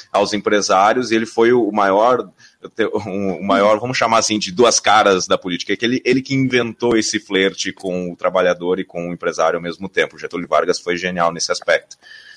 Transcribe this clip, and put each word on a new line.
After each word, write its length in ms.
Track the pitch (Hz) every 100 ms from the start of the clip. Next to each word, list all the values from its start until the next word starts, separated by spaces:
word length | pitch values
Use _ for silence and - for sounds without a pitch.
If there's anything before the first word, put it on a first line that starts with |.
| -
aos 220 | 95 101
empresários, 800 | 104 107 104 92 95 104 123 117
e 20 |
ele 120 | 110 113
foi 260 | - 113
o 180 | 123 104
maior, 580 | 107 98 98 120 123 101 _ - _ - - 104
o, 60 | 107 104 98 98 80
o 60 | 98
maior, 320 | 98 101 107
vamos 180 | 123 127
chamar 220 | 117 113
assim, 220 | 107 107
de 100 | 98
duas 300 | 90 117 -
caras 480 | 110 107 101 92 92
da 100 | 95
política, 380 | 92 87 - 98
que 80 |
ele, 180 | 117 127
ele 160 | 120 131
que 140 | 131
inventou 640 | 135 131 123 113 107 120 113
esse 240 | 107 -
flerte 520 | - 98 95 90 98
com 380 | - 95 90 90
o 60 | 87
trabalhador 640 | 92 92 90 85 87 92
e 40 |
com 240 | 92 87 85
o 20 |
empresário 440 | 85 87 78 82 85
ao 60 |
mesmo 260 | 85 80 95
tempo. 300 | - 76 78
Getúlio 300 | 76 87 85
Vargas 320 | 76 82 87
foi 160 | 87 87
genial 360 | 90 90 85
nesse 200 | 85 -
aspecto. 440 | 87 - 80 - - - - -